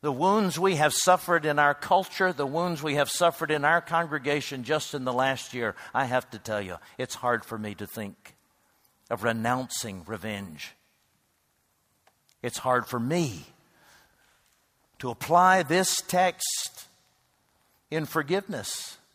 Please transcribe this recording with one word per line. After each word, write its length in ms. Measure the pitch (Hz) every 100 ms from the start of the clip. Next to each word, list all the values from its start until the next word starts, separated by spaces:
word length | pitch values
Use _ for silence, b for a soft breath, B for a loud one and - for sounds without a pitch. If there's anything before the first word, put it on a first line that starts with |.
The 100 | 151
wounds 460 | 131 180 208 196 160
we 180 | 190 165
have 160 | 151
suffered 500 | - - 180 - 170
in 140 | 151 147
our 160 | 147
culture, 580 | 143 - 190 190 - 185
the 140 | 170 139
wounds 360 | 147 175 160
we 120 | 151
have 160 | 147 139
suffered 400 | - 175 - 160
in 140 | 151
our 160 | 143 170
congregation 840 | - 165 170 147 131 147 131 135
just 300 | 117 156 -
in 100 | 147
the 80 | 127
last 420 | 123 135 131 -
year, 200 | 127 117 - B
I 120 | 123 131
have 220 | 127 -
to 80 | 110
tell 220 | - 107
you, 160 | 98 87 B B
it's 160 | 127
hard 300 | - 123 117
for 140 | - 113
me 160 | 107 98
to 100 | 104
think 480 | - 104 - - _ _ _ _ _ _ _ _
of 140 | 117
renouncing 800 | 113 113 113 123 131 - 117 95 87
revenge. 680 | 107 107 101 98 76 - - _ _ _ _ _ _ _ _ _ _ _ _ _ _ _ _
It's 160 | 123 -
hard 280 | 131 123 113
for 140 | 123
me 440 | 117 170 156 90 - _ _ b b b b b b b b _ _ _ _ _
to 120 | 127
apply 520 | 117 - 170 185 190
this 380 | 151 170 185 - -
text 800 | 180 185 170 - - - - - _ _ _ _ _ _ _ _ _ _
in 160 | 156 147
forgiveness. 880 | 165 143 190 202 160 98 - - - _